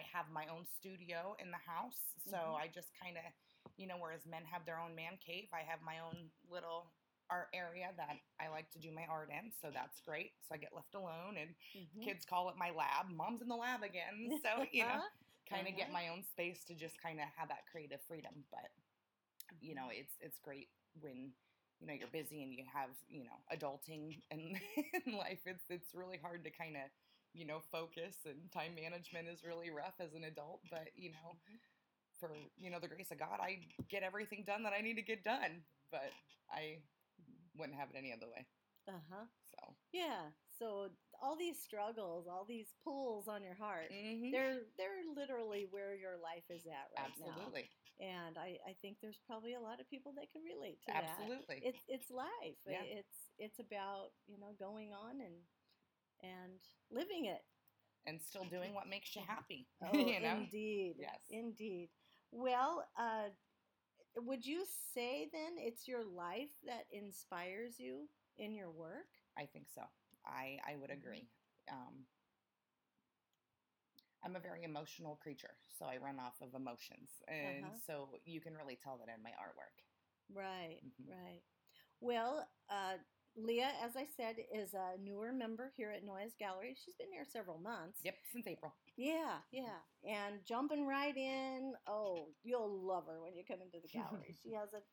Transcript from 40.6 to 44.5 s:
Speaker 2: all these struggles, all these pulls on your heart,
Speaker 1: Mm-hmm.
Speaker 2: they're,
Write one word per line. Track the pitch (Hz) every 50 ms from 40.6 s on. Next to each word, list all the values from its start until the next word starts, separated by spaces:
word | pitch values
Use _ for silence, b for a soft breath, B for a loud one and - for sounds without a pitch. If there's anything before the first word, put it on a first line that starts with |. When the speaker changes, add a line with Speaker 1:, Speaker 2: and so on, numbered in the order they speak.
| 233 226 208 202 196 190 170 - _ _ - -
Speaker 2:
all | 247 269 311 320
these | 359 339 285 -
struggles, | - - - 208 208 220 233 220 202 175 165 175 170 175
all | 180 185 202 214
these | 240 226 214 - - - -
pulls | 320 277 277 269 247 220 208 190 214
on | 208 202 202
your | 185 180
heart, | 202 214 214 196 165 160 - 196
Speaker 1:
Mm-hmm. | 202 208 220 226 226 240 254
Speaker 2:
they're, | 269 254 269 269